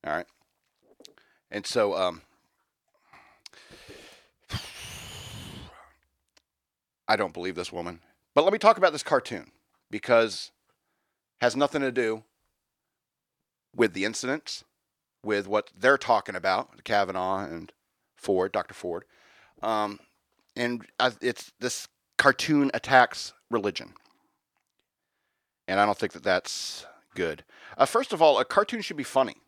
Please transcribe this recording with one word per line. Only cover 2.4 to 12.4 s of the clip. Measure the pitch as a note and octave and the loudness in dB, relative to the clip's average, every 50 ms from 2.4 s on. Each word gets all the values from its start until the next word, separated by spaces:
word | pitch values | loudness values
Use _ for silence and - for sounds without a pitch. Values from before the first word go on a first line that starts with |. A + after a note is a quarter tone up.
| _ _ _ _ _ _ _ _ _ _ _ _ _ _ - - - _ _ _ _ - - - - - - - - - - - - - - - _ _ _ _ _ _ - - - - - - - - - - - - - - - - - - - - - - - - - - - - _ _ _ _ _ _ _ _ _ _ _ _ _ _ _ _ _ _ _ _ _ _ _ - | _ _ _ _ _ _ _ _ _ _ _ _ _ _ -20 -20 -20 _ _ _ _ -20 -20 -20 -20 -20 -20 -20 -20 -20 -20 -20 -20 -20 -20 -20 _ _ _ _ _ _ -10 -10 -10 -10 -16 -16 -16 -16 -16 -16 -16 -16 -16 -16 -16 -16 -16 -16 -16 -16 -16 -16 -18 -18 -20 -20 -20 -20 _ _ _ _ _ _ _ _ _ _ _ _ _ _ _ _ _ _ _ _ _ _ _ 0
I | A2 | 2
don't | G2 G#2 F2 D#2+ | 2 2 -2 -4
believe | F2 F2 F#2 F2 | -6 -6 -6 -4
this | E2 F2+ - | -6 -8 -8
woman. | - F2 E2+ F2 E2+ E2 _ _ _ _ _ _ _ | -8 -8 -8 -8 -10 -12 _ _ _ _ _ _ _
But | C#3+ D#3 | 4 4
let | F#3+ | 4
me | G3 - | 2 4
talk | - G#3+ A3 F#3 | 4 4 6 6
about | F#3+ F3 | 4 2
this | D3+ C#3+ | 2 0
cartoon, | - - D3+ C3 - - A#2 F#2 - - _ _ _ _ _ _ _ _ | -2 0 0 0 0 -2 -10 -10 -12 -16 _ _ _ _ _ _ _ _
because | - G#2 - - B2 A#2 A2+ A2 F#2+ - - - _ _ _ _ _ _ _ _ _ _ _ _ _ _ _ _ _ _ | -12 -10 2 4 6 6 6 4 -2 -10 -14 -14 _ _ _ _ _ _ _ _ _ _ _ _ _ _ _ _ _ _
it | A#2+ | 0
has | B2 A2+ | 0 2
nothing | C3+ C#3+ C#3 - D3+ | 2 0 0 0 -2
to | C#3 C3 | -2 0
do | A#2+ B2+ A#2+ A2+ A2 A2 A2 _ _ _ | 0 0 0 0 -2 -4 -10 _ _ _